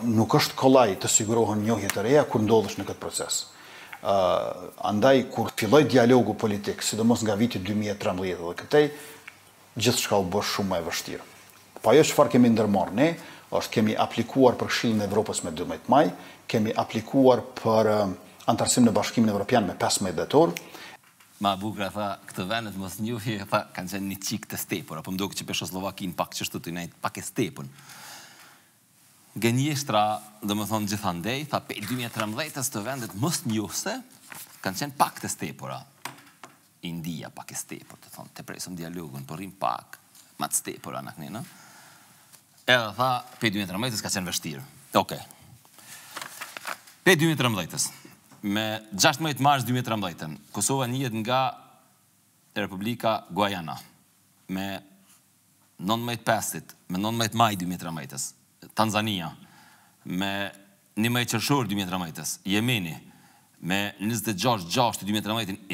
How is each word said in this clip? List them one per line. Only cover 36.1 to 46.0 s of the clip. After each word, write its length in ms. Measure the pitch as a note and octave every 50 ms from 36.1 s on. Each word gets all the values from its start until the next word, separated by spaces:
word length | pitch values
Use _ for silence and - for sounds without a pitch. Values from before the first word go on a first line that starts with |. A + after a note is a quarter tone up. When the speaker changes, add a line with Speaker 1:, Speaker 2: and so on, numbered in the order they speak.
| - - - - - _ - - - _ _ _ _ _ - F2
Speaker 2:
India 400 | E2 E2+ D#2+ E2+ E2 D2 A#1 A#1+
pak 220 | - - - - -
e 20 |
stepur, 440 | - - - - - - - - -
të 100 | - -
thonë, 220 | - - - - -
te 80 | - -
presëm 320 | - - - - - F#2
dialogun, 480 | F2 E2+ E2 E2+ F2 E2+ D2 C2 C#2 C#2
po 140 | C2+ D#2 D#2+
rrim 140 | G2 F#2+ E2
pak, 400 | - - A#1+ A#1+ - - _ - - _ _ _ - - _ _ -
ma 80 | - -
të 80 | - -
stepura, 400 | - - - - - - C2+ B1+ C2+
na 80 | B1 -
këni, 140 | - D#2 C#2+
no? 140 | F2+ A2 F3 - - - - - - - - - - - - - - _ _ _ - - _ _ _ _ - -
Edhe 220 | B2 B2+ A2+ G#2+ G2 G2+
tha, 100 | B2+ C3 C3 B2 - - - -
pe 80 | - A2+
dy 140 | F#2+ G#2+
mijë 80 | G2+ F2
e 20 |
trembëdhjetës 320 | F2+ F#2+ A#2 C3 A2 G2+ -
ka 80 | F#2 - G2+
qenë 140 | F2+ F2+ E2+
vështirë. 320 | - - E2 D2 C#2 C2+ - - - - - - G#2
Okej. 240 | F#2+ - D#2+ C2+ - - - - - - - - _ _ _ - - - - -